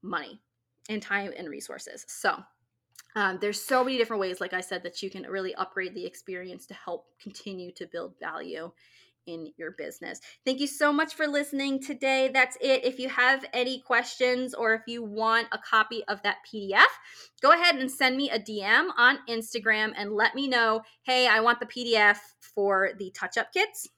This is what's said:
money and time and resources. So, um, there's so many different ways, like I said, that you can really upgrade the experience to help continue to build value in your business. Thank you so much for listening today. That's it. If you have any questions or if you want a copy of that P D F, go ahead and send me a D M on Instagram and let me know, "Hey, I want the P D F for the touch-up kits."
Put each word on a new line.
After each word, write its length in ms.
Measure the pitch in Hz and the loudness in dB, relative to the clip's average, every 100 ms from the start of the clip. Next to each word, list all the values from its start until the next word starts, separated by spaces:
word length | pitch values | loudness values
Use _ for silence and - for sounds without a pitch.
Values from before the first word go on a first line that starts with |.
money 380 | 180 165 123 202 _ _ _ _ - | -6 -8 -8 -18 _ _ _ _ -8
and 120 | 214 | -8
time 300 | 208 202 202 - | -4 -4 -4 -10
and 120 | 175 | -12
resources. 560 | 143 - - - - - | -12 -12 -14 -14 -18 -16
So, 260 | - 202 - - _ _ _ _ - - - | -4 -2 -2 -8 _ _ _ _ -20 -12 -2
um, 220 | 196 185 | -2 0
there's 220 | 208 202 | -4 -4
so 220 | - 254 | 0 2
many 140 | 254 262 | 2 2
different 220 | 233 220 | 0 0
ways, 220 | 190 180 | -2 -4
like 120 | 185 | -6
I 60 | 185 | -6
said, 240 | 180 180 | -6 -8
that 180 | 180 - | -8 -10
you 80 | 190 | -10
can 140 | 190 | -10
really 320 | - 190 185 - | -8 -6 -6 -6
upgrade 400 | 180 - 185 185 | -8 -6 -8 -8
the 100 | 180 | -12
experience 600 | - - 180 185 180 - | -12 -14 -12 -12 -16 -18
to 60 | |
help 320 | 202 - 170 _ _ | -16 -10 -10 _ _
continue 500 | 208 196 - 190 180 | -18 -16 -14 -12 -14
to 140 | 180 170 | -14 -12
build 320 | 170 180 185 | -10 -12 _
value 500 | - 156 165 160 170 _ _ _ _ _ - | -12 -10 -10 -10 -12 _ _ _ _ _ -16
in 280 | 165 156 - | -14 -14 -12
your 160 | 160 - | -14 -10
business. 420 | 156 - - - - - - | -14 -12 -14 -14 -18 -8 -4
Thank 140 | 262 | -2
you 80 | 285 | -4
so 240 | - 294 | 0 2
much 220 | 294 311 | 2 -2
for 120 | - 302 | -2 -2
listening 560 | 285 285 277 277 269 | -2 -2 -4 -2 -4
today. 480 | 269 269 269 269 262 | -4 -4 0 2 2
That's 240 | 262 254 - | 4 2 0
it. 240 | 277 262 | 2 2
If 160 | 240 262 | 2 -2
you 80 | 254 | -4
have 380 | 254 247 269 - | 2 4 4 0
any 260 | 240 247 262 | -2 -2 -4
questions 760 | - 233 247 - 247 247 254 | 0 0 0 0 0 2 -2
or 200 | - 233 | -2 0
if 80 | 220 220 | 0 -2
you 160 | 233 | -10
want 460 | 226 208 220 226 226 | -8 -2 2 2 0
a 40 | 226 | -6
copy 460 | - 220 214 233 - | 0 2 2 -2 -6
of 120 | 202 | -2
that 160 | 208 - | -2 -4
P 240 | - 220 196 | -8 -10 0
D 60 | |
F, 260 | 196 427 - - - - _ | 6 6 6 -18 -20 -20 _
go 120 | 269 | 6
ahead 240 | 339 349 277 | 8 6 2
and 120 | 262 | -2
send 280 | - 262 262 | 2 0 2
me 120 | 277 | -2
a 80 | 226 | -2
D 240 | 196 214 | -4 -6
M 300 | 196 233 359 262 | 2 4 4 4
on 220 | 247 285 - | 4 4 -2
Instagram 640 | 226 226 233 214 214 214 - | -6 -6 -4 0 2 0 -2
and 160 | 202 | -4
let 240 | 208 226 254 | 2 2 2
me 140 | 277 | 0
know, 320 | 247 226 220 220 _ | 2 4 2 -2 _
"Hey, 240 | - 254 247 | 0 2 6
I 120 | 220 | 6
want 220 | 226 233 | 4 2
the 40 | 240 | -2
P 200 | - 240 | -8 0
D 100 | 226 | 6
F 240 | 208 208 - _ | 6 4 -2 _
for 500 | - - 202 190 190 208 | -12 -2 2 2 2 -2
the 120 | 190 | -12
touch-up 420 | - 185 - 226 | -8 -6 -4 -2
kits." 340 | 370 427 - - | 0 -2 -2 -16